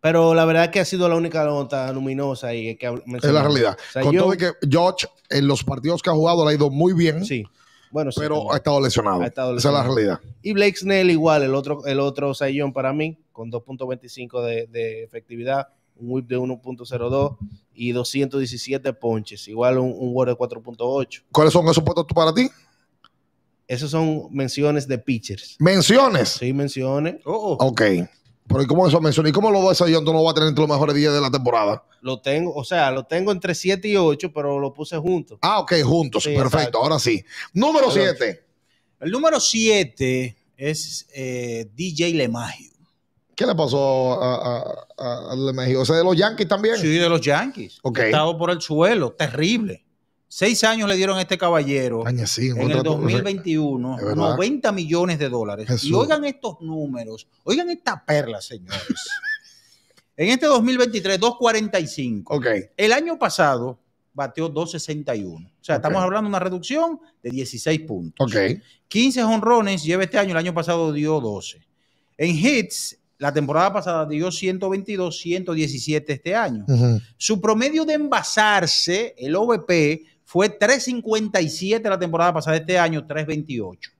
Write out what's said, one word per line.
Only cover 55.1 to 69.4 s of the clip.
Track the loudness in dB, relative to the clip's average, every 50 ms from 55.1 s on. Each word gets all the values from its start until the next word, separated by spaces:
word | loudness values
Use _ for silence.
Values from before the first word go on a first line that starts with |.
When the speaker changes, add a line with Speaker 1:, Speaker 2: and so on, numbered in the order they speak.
| 0 -2
Speaker 3:
de | -2 -2
dólares. | -2 -2 -4 -4 -6 -8 -4
Speaker 2:
Jesús. | -2 -2 -2 0 0
Speaker 3:
Y | 2
oigan | 2 2 2 0 0 0
estos | -4 -8 _ -10 -10 -10 -8
números, | -10 -8 -6 -6 -6 -6 -6 -8 -10 -12 -14 -18 -18 _ _ _ _
oigan | -2 0 0 0 -2
esta | -6 -4 _ -4 -4 -4 _
perla, | 0 0 0 0 -2 -6 -10
señores. | -12 -14 -16 -16 -12 -10 -10 -10 -6
<laughs> | -6 -6 -6 -6 -10 -10 -8 -6 -6 -8 -8 _ -20 _ _ _ _ _ _ _ _ _ _ _ _ _ -2
En | 0 0
este | 0 2 4
dos | 4 4 4 4
mil | 2 2 2
veintitrés, | 0 0 0 -4 -2 -2 -2 2
dos | 0 0 0 2
cuarenta | 0 2 2 2 -2 -2 -2 -2
y | -2 -2
cinco. | -8 -8 -6 -6 -6 -6 -6 -4 -4
Speaker 2:
Ok. | -2 0 0 -2 -2 -4 -8 _ 0
Speaker 3:
El | 2 2 2
año | 2 0 -4 -4 -2
pasado | -2 -4 0 2 2 2 2 0 -2 -6 -8 _ _ _ _ _ _ _ _
bateó | -8 -8 -8 -6 -6 -6 -4
dos | -4 -6 -6 -6
sesenta | -8 -12 -8 -8 -8 -8 -4 -4 -4
y | -4 -6
uno. | -8 -12 -14 -18 -20
O | _ _ _
sea, | -2 -2
Speaker 2:
Ok. | -2
Speaker 3:
estamos | 0 -2 0 0
hablando | 0 0 -2 -2 -2 -2
de |
una | -2 -2
reducción | -2 -4 -6 -6 -8 -4 -2 0 0 -2 -2 -6 _ _ _ _
de | _ -8
dieciséis | -6 -6 -8 -8 -10 -6 -2 -2 -2 -2
puntos. | -2 -6 -8 -8 -8 -10 -2 _ -2
Speaker 2:
Ok. | 0 2 0 0 0 -2 -4 -8 _ _ _ _ _
Speaker 3:
Quince | 0 2 2 2 2 2 2
jonrones | 2 2 2